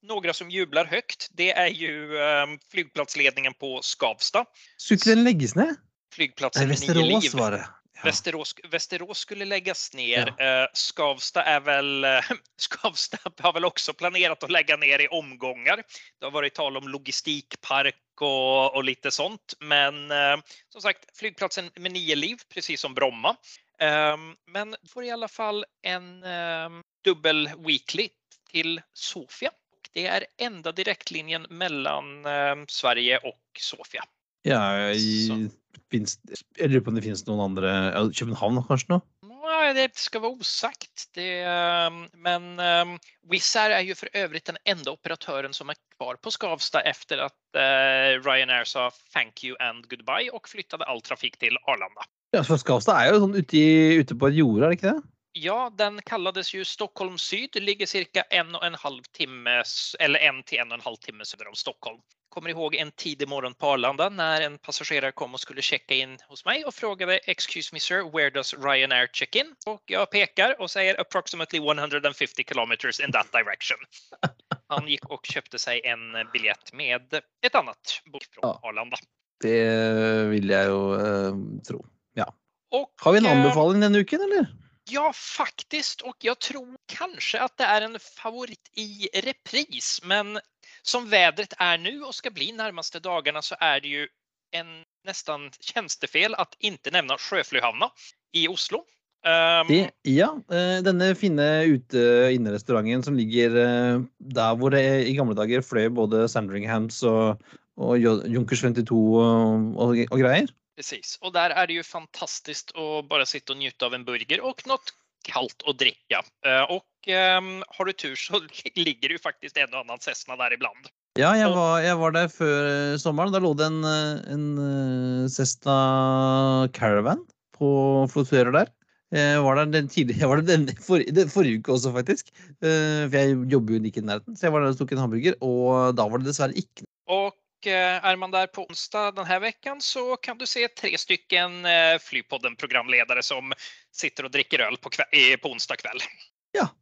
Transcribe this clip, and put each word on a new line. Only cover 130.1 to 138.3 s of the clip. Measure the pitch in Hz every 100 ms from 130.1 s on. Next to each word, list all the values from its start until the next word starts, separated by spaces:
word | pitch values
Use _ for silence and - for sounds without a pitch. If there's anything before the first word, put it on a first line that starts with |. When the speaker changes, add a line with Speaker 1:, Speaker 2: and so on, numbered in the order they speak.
| 104
Speaker 2:
<laughs> |
jeg | 139
var | 139
der | 165 165
den | 139 - -
for-, | 185 139 165
den | 170
forrige | 190 160 110
uke | 110
også, | 127 127 123
faktisk. | 123 202 - _ 180 143
Eh, | 160 160 156 151 147
for | 147
jeg | 139 135 127
jobber | 135 110 113
jo |
ikke | 110 101
i | 104
nærheten, | 104 104 226
så | 170
jeg |
var | 151 139
der | 131
og |
tok | 135
en | 135 127
hamburger, | 113 151 -
og | 131 123 123 127 127 120
da | 107
var | 117
det | 131
dessverre | 143 139 -
ikke. | 190 - - _ -
Speaker 1:
Och, | 185 196 - _ _ 208
eh, | 190 180 180 185
är | 185
man | 185